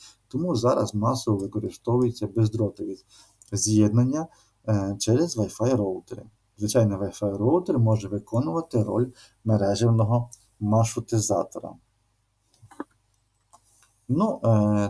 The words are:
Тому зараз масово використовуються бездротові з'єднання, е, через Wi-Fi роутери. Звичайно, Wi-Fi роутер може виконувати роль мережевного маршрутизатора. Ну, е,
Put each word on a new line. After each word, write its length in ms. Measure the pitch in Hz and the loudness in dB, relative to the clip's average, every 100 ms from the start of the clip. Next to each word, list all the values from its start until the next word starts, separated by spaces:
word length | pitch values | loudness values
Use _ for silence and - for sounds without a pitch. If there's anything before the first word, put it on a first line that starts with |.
| - _ _ | -20 _ _
Тому 280 | - 175 131 | -6 -2 0
зараз 400 | 120 135 107 104 | 2 2 0 0
масово 420 | 113 127 - 101 | 0 0 0 -2
використовуються 880 | 98 107 101 - - 120 123 110 104 | -2 -6 -8 -6 -2 2 2 0 -4
бездротові 720 | - 110 110 104 - 104 95 _ - - _ - | 0 0 0 -4 -4 -10 -10 _ -20 -20 _ -10
з'єднання, 760 | 101 - 107 104 113 123 147 165 _ _ _ - | -4 0 4 4 4 2 0 -6 _ _ _ -2
е, 280 | 104 98 98 | 0 -2 -2
через 380 | - 123 170 113 | 0 2 0 -2
Wi-Fi 380 | 98 - 117 127 | -4 -2 0 0
роутери. 480 | 98 92 - - - _ _ - | -2 -4 -10 -16 -16 _ _ -6
Звичайно, 400 | 104 123 110 95 | -2 2 2 0
Wi-Fi 400 | 98 - 104 98 | -4 -4 -4 -2
роутер 420 | 110 170 180 143 | 0 2 2 2
може 280 | 113 107 98 | 2 2 0
виконувати 760 | 101 - 117 151 165 160 123 | -8 -4 -4 -2 -4 -2 -2
роль 240 | 104 101 127 - - _ | 0 0 -2 -6 -20 _
мережевного 880 | 110 107 98 101 117 113 107 120 120 - _ _ | 0 2 2 2 2 4 2 0 -2 -10 _ _
маршрутизатора. 1120 | 104 110 110 - 110 113 101 95 - - - 87 _ _ _ _ _ _ _ _ - - - _ _ _ _ _ _ - _ _ _ _ - | 0 2 2 -2 -4 -2 0 -2 -4 -8 -14 -16 _ _ _ _ _ _ _ _ -20 -16 -16 _ _ _ _ _ _ -20 _ _ _ _ -4
Ну, 320 | 139 214 - | 0 0 0
е, 460 | 113 110 107 104 101 | 2 2 2 2 -2